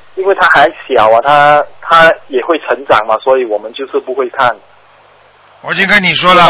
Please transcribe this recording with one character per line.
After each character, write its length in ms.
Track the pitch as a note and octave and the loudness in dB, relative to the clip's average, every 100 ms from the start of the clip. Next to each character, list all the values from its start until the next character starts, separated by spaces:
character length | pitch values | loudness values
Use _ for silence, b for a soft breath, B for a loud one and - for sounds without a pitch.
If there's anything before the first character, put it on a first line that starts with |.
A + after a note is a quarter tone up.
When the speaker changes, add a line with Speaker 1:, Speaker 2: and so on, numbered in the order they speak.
| - | -20
Speaker 1:
因 100 | - | -6
为 100 | F#3+ F#3+ | -4 0
他 80 | F3 | 2
还 180 | D3+ D#3+ - - | 2 2 -2 -4
小 220 | A#2 A2 | 0 2
啊， 100 | A2+ | 2
他， 420 | C#3 D3 D3 D3 D3 - | 2 2 4 2 -2 -10
他 320 | - E3 E3 D#3 - | 0 2 4 2 -4
也 140 | B2+ | -6
会 140 | - D#3+ | -4 -4
成 240 | - B2+ C#3 | -4 -6 -2
长 120 | B2 A2 | -2 0
嘛， 100 | A2 | -4
所 160 | - C3 | 0 -2
以 60 | |
我 140 | A#2+ G#2 | -2 -6
们 120 | A2 | -8
就 120 | A#2+ - | -14 -8
是 120 | C#3+ | -8
不 140 | C3+ | -6
会 140 | C3 B2+ | -8 -8
看。 260 | - B2+ G#2 _ _ _ _ _ _ _ _ _ _ | -2 -2 -2 _ _ _ _ _ _ _ _ _ _
Speaker 2:
我 120 | - | -10
已 40 | E3+ | -4
经 100 | F#3+ | -2
跟 160 | G#3 | 0
你 120 | F3+ D#3 | -2 -2
说 160 | F3 | 2
了， 100 | F3+ | 4